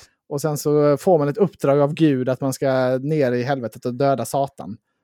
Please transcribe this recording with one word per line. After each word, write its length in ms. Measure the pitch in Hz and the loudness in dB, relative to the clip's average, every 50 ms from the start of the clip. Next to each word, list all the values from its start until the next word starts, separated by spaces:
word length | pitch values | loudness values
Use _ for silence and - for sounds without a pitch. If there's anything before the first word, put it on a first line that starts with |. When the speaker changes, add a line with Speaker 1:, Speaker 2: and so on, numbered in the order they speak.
| - _ | -20 _
Speaker 1:
<laughs> 200 | _ _ _ - | _ _ _ -10
Speaker 2:
Och 120 | 151 139 | -6 -4
sen 180 | - 156 147 139 | -4 -4 -4 -2
så 380 | - 151 147 151 147 147 143 | -2 0 2 4 4 2 2
får 220 | 135 - 196 180 151 | 2 2 2 4 4
man 100 | 143 143 | 2 0
ett 80 | 147 - | 0 0
uppdrag 420 | 202 151 - - - 143 135 147 | 0 -2 0 -2 0 2 4 4
av 140 | 143 143 156 | 2 2 2
Gud 340 | 156 160 151 139 127 127 127 | 2 2 2 2 0 0 -2
att 120 | 131 - | -2 -2
man 120 | 143 135 | -4 -4
ska 460 | 127 - 147 135 131 131 127 127 131 131 | -4 -2 0 0 2 2 2 0 0 -2
ner 340 | 131 147 156 151 135 123 | -2 -2 0 0 0 0
i 100 | 123 123 | 0 0
helvetet 420 | 120 139 143 135 117 107 - 120 - | -2 -2 -4 -4 -4 -8 -10 -8 -8
och 80 | 127 120 | -8 -4
döda 300 | 123 139 139 135 120 113 | 0 0 0 0 0 -2
Satan. 520 | - - 139 139 135 - - - 92 113 - _ _ _ _ | -4 -4 -4 -4 -4 -6 -12 -16 -14 -16 -16 _ _ _ _